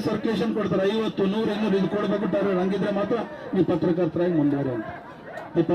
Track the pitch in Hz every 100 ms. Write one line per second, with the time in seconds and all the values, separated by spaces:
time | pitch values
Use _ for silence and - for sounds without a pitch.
0 | 233 208 226 202 233 214 196 190 196 220
1 | 220 - 196 214 220 208 214 196 180 202
2 | 208 202 208 202 202 185 190 196 208 196
3 | 202 233 - - - 196 160 175 180 170
4 | 170 165 175 165 143 139 131 117 107 -
5 | - - - - - - 165